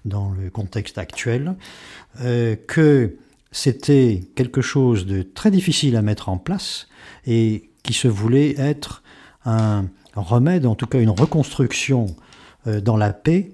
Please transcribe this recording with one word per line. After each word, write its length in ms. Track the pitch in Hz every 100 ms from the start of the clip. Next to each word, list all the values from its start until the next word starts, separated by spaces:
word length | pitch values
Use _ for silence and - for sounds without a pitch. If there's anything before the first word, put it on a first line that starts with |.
dans 260 | 107 101 98
le 200 | 92 92
contexte 480 | 113 95 104 101 -
actuel, 580 | 87 - 120 120 151 185 - - - - - -
euh, 360 | 123 120 117 110 -
que 500 | - 151 143 110 - _ _ _
c'était 720 | - 139 - - 143 123 95 92
quelque 260 | - 120 -
chose 460 | 123 143 127 110 92
de 160 | 95
très 280 | 92 - 220
difficile 460 | 190 175 156 143 117
à 60 |
mettre 260 | 104 104 -
en 80 | 92
place 520 | - 190 - - - - - - -
et 440 | 113 110 107 - _
qui 120 | -
se 120 | 117 131
voulait 480 | 101 113 131 147 143
être 440 | 139 147 - - _ - - _ 120
un 400 | 113 110 104 92 - _
remède, 520 | - 87 120 143 180 127
en 80 |
tout 120 | 107 117
cas 140 | 131
une 80 | 110
reconstruction, 1040 | 95 151 160 - - 127 - - 131 104 80 _ - - _ 113
euh, 160 | 104
dans 160 | 104 110
la 160 | 104
paix 380 | - 151 175 190